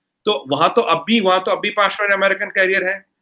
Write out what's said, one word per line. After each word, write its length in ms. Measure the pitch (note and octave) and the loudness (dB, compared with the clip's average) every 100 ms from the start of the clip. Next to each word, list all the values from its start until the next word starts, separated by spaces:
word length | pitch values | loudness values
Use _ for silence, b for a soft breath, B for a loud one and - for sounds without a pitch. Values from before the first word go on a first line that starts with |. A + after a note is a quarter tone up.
| _ _ | _ _
तो 200 | - G#3 C3 | -4 -4 -2
वहां 200 | C#3+ F3 | 0 2
तो 120 | G#3 | 2
अब 240 | F#3+ E3 - | 2 0 0
भी, 140 | A#3 | 2
वहां 200 | F#3 F#3 | 2 2
तो 100 | G#3+ | 0
अब 100 | F#3 | -2
भी 100 | G#3 | -2
पांच 260 | G#3+ G3 - G3+ | 0 0 0 -2
American 340 | G3 G3 F#3+ G3+ | 2 0 0 -4
carrier 420 | G3+ F#3 F#3+ F#3 | -2 0 0 -2
है, 180 | G3 _ _ | -6 _ _